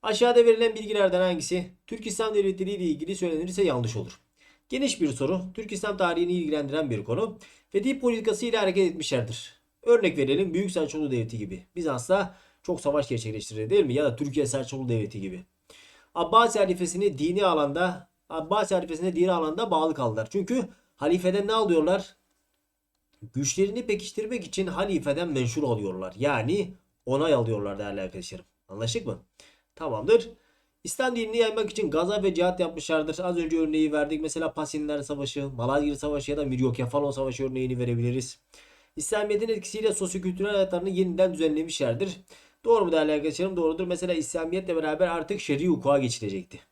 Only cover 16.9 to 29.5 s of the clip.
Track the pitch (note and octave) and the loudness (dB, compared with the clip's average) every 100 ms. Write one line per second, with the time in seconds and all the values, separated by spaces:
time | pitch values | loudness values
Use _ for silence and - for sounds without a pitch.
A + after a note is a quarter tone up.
16.9 | F3+ G3+ C3+ D#3 F3+ G3 E3 C#3+ D3 F3+ | 0 0 0 0 2 4 4 2 2 0
17.9 | F3+ - _ _ D#3+ D#3+ G#3 - F#3 E3 | -2 -12 _ _ -8 0 0 2 0 -2
18.9 | D#3+ F#3 E3+ F#3 F3 D#3 E3 A3+ E3 D#3+ | -4 -2 2 2 2 0 -2 0 2 2
19.9 | C#3+ B2 A2 A2 G3 F3 B3 G#3 - _ | 0 -2 -2 -4 -4 0 -2 -2 -10 _
20.9 | _ D3 F3+ F3+ G3 G3+ A3 G#3 E3+ D#3 | _ 0 2 2 0 0 2 4 4 4
21.9 | F#3+ - _ _ _ _ _ _ _ _ | 2 -2 _ _ _ _ _ _ _ _
22.9 | _ _ _ - C3 C#3 - G3+ A3 A#3+ | _ _ _ -10 -4 -2 0 0 0 -4
23.9 | G3+ - - G#3+ A#3+ F3 - F#3 E3 G3+ | -4 -4 -8 -4 -6 -6 -4 -4 -2 -2
24.9 | F3 D3 C#3+ F3 C3+ A#2+ C3+ D3 A2+ G2+ | -2 0 -2 -2 0 0 0 0 0 -2
25.9 | F#2 F#2 G2 C#3 C3 A2+ G3 F#3 - _ | -6 -8 -2 0 0 0 0 -2 -8 _
26.9 | _ - C3+ D#3+ C#3 A2+ A2 G2+ G2 G2+ | _ -2 0 4 2 2 -2 -4 -6 -6
27.9 | G2 F#2 F#2+ F2 F2+ - _ _ G2 A2+ | -6 -8 -10 -14 -16 -18 _ _ -6 -4
28.9 | E3 F3 F#2+ _ _ - | -4 -6 -10 _ _ -20